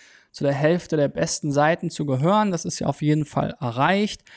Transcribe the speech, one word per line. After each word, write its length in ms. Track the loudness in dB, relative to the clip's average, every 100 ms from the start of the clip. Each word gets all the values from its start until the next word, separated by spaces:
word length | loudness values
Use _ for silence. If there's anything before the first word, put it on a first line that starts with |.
| -20 -20 _
zu 100 | -4
der 120 | -2
Hälfte 420 | 2 2 2 0 0
der 100 | 0
besten 460 | 0 -2 -2 0
Seiten 380 | 2 2 2 -2
zu 140 | -4
gehören. 460 | -2 0 2 2 2
Das 140 | -2
ist 160 | -4 -4
ja 80 | -4
auf 120 | 0
jeden 260 | 0 2 0
Fall 280 | -2 -4 -4
erreicht. 640 | -6 0 0 2 0 -6 -16